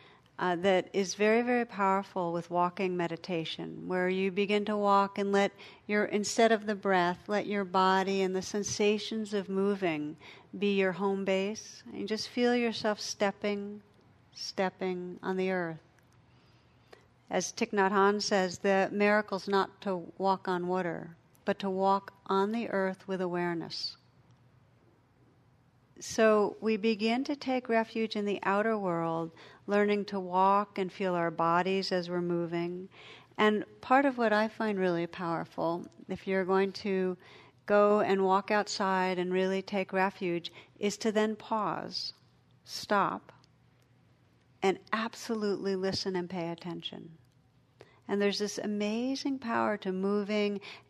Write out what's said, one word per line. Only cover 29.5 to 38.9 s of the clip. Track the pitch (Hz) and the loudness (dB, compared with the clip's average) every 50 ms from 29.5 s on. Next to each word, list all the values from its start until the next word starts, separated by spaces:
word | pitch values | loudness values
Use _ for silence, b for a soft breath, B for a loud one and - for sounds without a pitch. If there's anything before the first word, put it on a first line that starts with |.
| B B B | B B B
learning | - 202 208 208 208 208 208 196 | 0 2 4 4 4 2 0 0
to | - 202 196 | -4 -4 -6
walk | 185 175 180 185 190 196 196 202 208 - - | -4 0 2 4 6 6 6 4 2 0 -2
and | 214 190 180 - | -4 -4 -4 -4
feel | - 196 185 175 | -2 -2 0 2
our | 175 170 170 | 2 0 0
bodies | 160 165 165 170 170 175 180 190 190 196 190 - 190 | 0 2 2 4 4 4 2 2 0 0 0 0 -2
as | 180 170 170 | -2 -2 -2
we're | 175 180 | -2 -2
moving. | 175 175 175 170 170 165 170 170 170 175 180 180 185 - B B B B B B B B B - | 0 0 0 0 -2 -2 -2 -4 -4 -4 -6 -8 -10 -14 B B B B B B B B B 2
And | 214 214 214 208 - - - - | 2 4 4 2 -2 -6 -12 -16
part | - - 254 269 277 | 0 4 4 4 4
of | 277 254 240 | 4 2 2
what | 233 214 | 2 2
I | 208 214 220 220 | 4 2 2 0
find | - - 226 214 202 190 | -2 -4 -2 -2 0 0
really | 185 180 170 170 170 | 0 0 0 0 -2
powerful, | 170 - 175 180 170 165 165 165 - - - 165 165 165 165 - - - - - | -4 -6 -8 -4 -4 -4 -4 -4 -6 -6 -4 -2 -2 -2 -4 -6 -12 -16 -20 -12
if | - 185 180 - | -10 -10 -8 -4
you're | 196 190 190 185 | -2 -2 0 2
going | 175 190 190 196 196 185 | 2 2 2 2 2 -2
to | - - 208 190 190 185 185 180 - B B B B B B B B _ | -4 -4 -2 0 0 0 0 -2 -4 B B B B B B B B _
go | - 208 208 208 208 208 214 | 2 6 6 8 8 6 4
and | 196 - 196 190 190 | 4 4 2 4 4
walk | 185 190 196 196 - | 4 4 4 4 2
outside | 214 208 196 - - - 202 190 | 0 0 0 -2 -2 -2 0 2